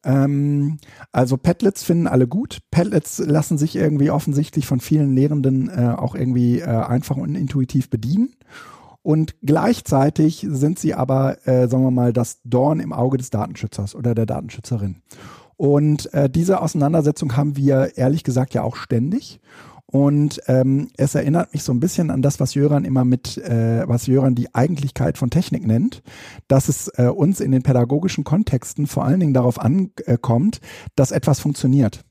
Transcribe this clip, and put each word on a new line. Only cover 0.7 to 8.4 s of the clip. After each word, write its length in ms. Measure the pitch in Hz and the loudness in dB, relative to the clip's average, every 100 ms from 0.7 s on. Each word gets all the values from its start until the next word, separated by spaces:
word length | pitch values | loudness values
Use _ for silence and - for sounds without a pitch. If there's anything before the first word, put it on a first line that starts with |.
| 156 - - - | -4 -12 -20 -6
also 260 | - 127 131 | -2 0 0
Padlets 460 | - - 202 - | 0 0 0 -2
finden 240 | - 170 170 | -2 0 2
alle 200 | 131 123 | 2 2
gut. 320 | 165 277 - _ | 0 -6 -10 _
Padlets 480 | 165 135 185 - - | 0 2 0 -2 -8
lassen 380 | 160 151 151 156 | 0 0 0 -2
sich 160 | 156 156 | -2 0
irgendwie 340 | 160 147 143 | 0 2 0
offensichtlich 560 | 151 156 143 165 - - | 0 -2 -2 -2 -4 -2
von 140 | 131 | -4
vielen 340 | - 151 143 131 | 0 0 2 2
Lehrenden, 540 | 147 147 135 131 127 | 2 2 0 0 -2
äh, 240 | - 120 117 | 0 0 0
auch 200 | 135 - | -4 -4
irgendwie, 440 | 127 123 120 120 | -2 2 2 0
äh, 40 | - | 0
einfach 520 | 117 - 120 - 135 | -2 0 -2 -2 -6
und 180 | - 165 | -4 -4
intuitiv 540 | 143 143 127 139 - | -2 -2 -2 -2 -2
bedienen. 420 | 113 113 185 254 _ | -4 -2 0 0 _